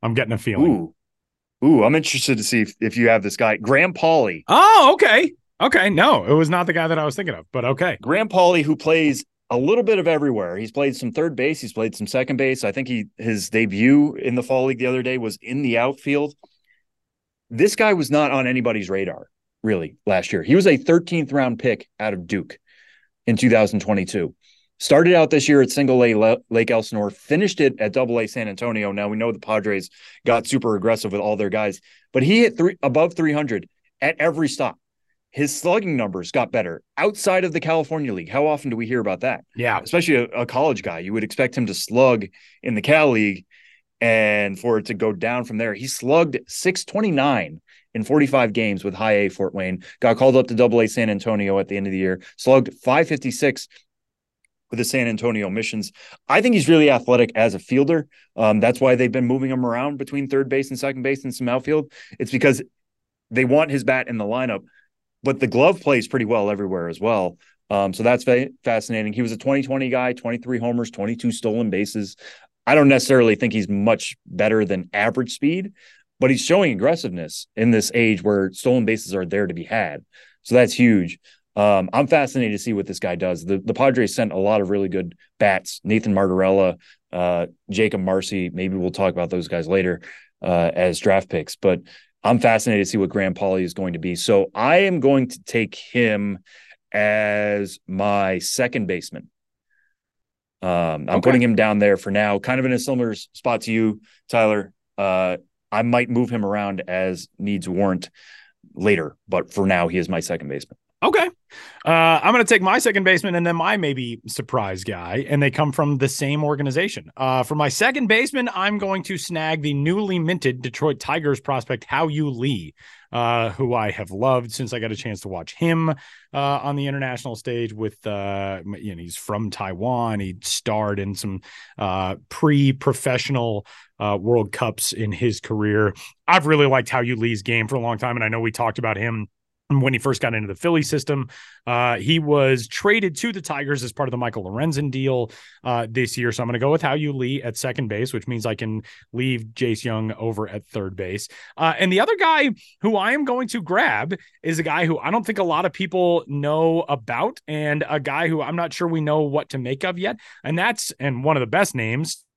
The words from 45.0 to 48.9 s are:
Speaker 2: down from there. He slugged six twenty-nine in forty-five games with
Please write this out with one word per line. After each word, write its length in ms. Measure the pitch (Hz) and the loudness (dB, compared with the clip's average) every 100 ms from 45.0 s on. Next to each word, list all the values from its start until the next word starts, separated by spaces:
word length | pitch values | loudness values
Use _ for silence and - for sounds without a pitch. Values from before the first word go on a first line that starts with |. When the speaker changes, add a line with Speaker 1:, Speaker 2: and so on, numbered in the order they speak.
| 110 | -2
Speaker 2:
down 320 | 98 113 123 117 | -2 -4 -4 -4
from 120 | 107 | -4
there. 160 | 113 | -4
He 140 | 101 135 | -6 -8
slugged 520 | - 120 160 165 127 - | -8 0 2 2 -2 -8
six 360 | - 185 185 | -4 -2 -4
twenty-nine 800 | - 196 214 147 139 127 80 160 _ _ _ | -6 -4 0 2 2 0 -2 -10 _ _ _
in 100 | - | -8
forty-five 480 | 107 151 139 135 120 | 0 2 2 2 2
games 320 | 104 110 98 | 0 -2 -2
with 120 | 98 | -6